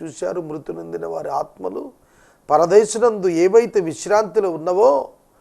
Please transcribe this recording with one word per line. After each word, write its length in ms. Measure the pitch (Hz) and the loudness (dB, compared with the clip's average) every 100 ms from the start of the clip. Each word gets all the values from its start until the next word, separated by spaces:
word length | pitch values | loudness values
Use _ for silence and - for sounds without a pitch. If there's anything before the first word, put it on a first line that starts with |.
చూశారు, 380 | 165 - 180 180 | -14 -8 -8 -6
మృతి 320 | 160 151 143 | -8 -10 -10
నొందిన 320 | 170 165 170 165 | -12 -10 -10 -8
వారి 240 | 165 151 | -8 -6
ఆత్మలు 600 | 139 151 - 185 208 277 - _ _ _ _ - | -6 -6 -8 -10 -10 -12 -16 _ _ _ _ 0
పరదేశనందు 760 | 151 170 196 220 233 240 214 185 | 2 4 4 4 2 0 0 0
ఏవైతే 520 | 165 180 220 233 214 | 2 4 4 4 0
విశ్రాంతిలో 720 | 165 147 - 208 214 214 196 | -2 -6 0 0 0 0 -2
ఉన్నవో 580 | 160 160 180 233 277 - - _ _ | -2 -2 2 4 2 -2 -12 _ _